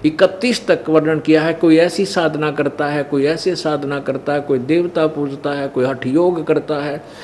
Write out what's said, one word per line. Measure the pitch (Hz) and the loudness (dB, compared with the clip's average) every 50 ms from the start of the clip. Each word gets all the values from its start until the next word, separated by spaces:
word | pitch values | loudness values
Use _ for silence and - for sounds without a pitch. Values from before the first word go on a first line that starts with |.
| - | 0
इकतीस | 151 156 - 190 185 - - - 247 226 - - | -2 2 4 2 2 2 -2 -2 -2 -2 -2 0
तक | - 170 165 - 156 | 0 0 0 2 2
वर्णन | 156 156 151 160 160 151 | 2 2 4 2 0 0
किया | - 156 156 156 | 4 4 4 4
है। | 156 165 165 | 4 0 0
कोई | 165 175 165 160 | 2 4 6 6
ऐसी | 160 170 180 - - 196 | 6 6 4 2 -2 -2
साधना | 190 - 185 165 156 151 147 151 151 | 0 0 0 0 0 0 0 -2 -2
करता | 143 147 143 139 - - 147 | -2 -2 -2 -2 -2 -2 -4
है, | 147 147 147 | -2 -2 -2
कोई | 139 143 147 139 135 | -2 -2 0 0 2
ऐसे | 147 160 160 - 190 175 | 2 0 0 -2 -2 -2
साधना | - - 160 151 143 143 139 143 143 | -2 -2 -2 -2 -2 -4 -4 -6 -4
करता | 135 - 135 135 - 147 | -4 -4 -6 -4 -4 -2
है, | 143 147 | -2 -2
कोई | 139 143 139 127 | 0 0 -2 -2
देवता | 123 131 160 170 175 170 - 170 156 | 0 0 0 0 0 0 0 0 0
पूजता | 151 156 147 143 139 139 139 - 147 | 0 0 -2 -4 -4 -6 -6 -6 -6
है, | 143 143 139 135 | -4 -4 -6 -4
कोई | - 127 127 | -2 0 0
हठ | 131 135 120 127 | 0 -2 -4 -4
योग | 127 131 160 175 180 180 165 151 | 0 2 2 2 2 0 0 0
करता | 156 156 147 - - 151 | 0 0 0 0 -2 -4
है, | 143 143 147 143 151 - - - - | -4 -4 -6 -6 -8 -10 -16 -20 -18